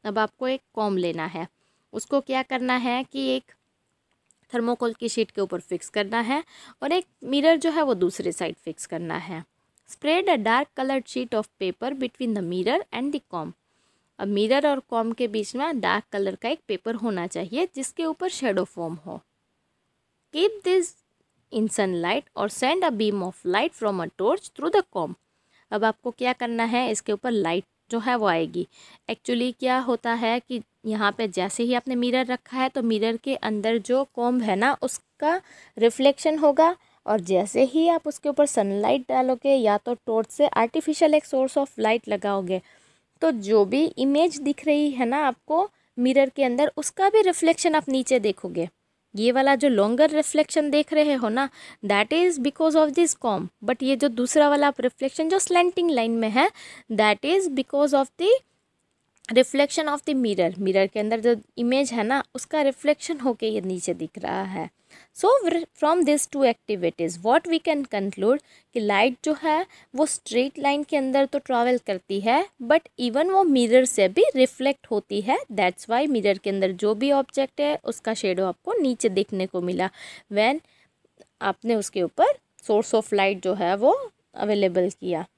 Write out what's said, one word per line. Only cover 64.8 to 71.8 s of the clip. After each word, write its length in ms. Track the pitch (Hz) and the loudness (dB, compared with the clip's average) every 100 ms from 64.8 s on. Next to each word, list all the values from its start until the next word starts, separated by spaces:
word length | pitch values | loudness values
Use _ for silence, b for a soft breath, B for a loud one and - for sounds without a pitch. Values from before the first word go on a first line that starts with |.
| b b b - | b b b 0
So, 140 | 392 539 370 | 4 4 4
fr-, 200 | 330 330 _ | -2 -4 _
from 180 | 302 349 | 0 2
these 300 | 294 294 - | 2 2 0
two 220 | 285 262 | 2 2
activities, 720 | 226 - 208 175 - 165 170 196 | 2 -4 -2 -2 -2 -6 -4 2
what 160 | 285 339 | 2 2
we 180 | 330 - | -2 0
can 220 | 302 277 | -2 -2
conclude 540 | 202 196 190 196 285 b b b | -4 -4 -2 0 0 b b b
कि 60 | 247 | -4
लाइट 380 | 208 202 247 247 | 0 2 2 0
जो 120 | - 294 | -4 -2
है, 220 | 320 311 381 b b 254 | 0 0 -2 b b -2
वो 100 | 302 | -2
स्ट्रेट 540 | - - 226 269 - | -2 -4 -2 -2 -2
लाइन 240 | 277 285 | -2 0
के 140 | 294 294 | 0 -2
अंदर 280 | 262 269 277 | 2 2 2
तो 140 | 277 | -2
ट्रैवल 380 | - 247 240 | -2 0 2
करती 420 | 254 | 0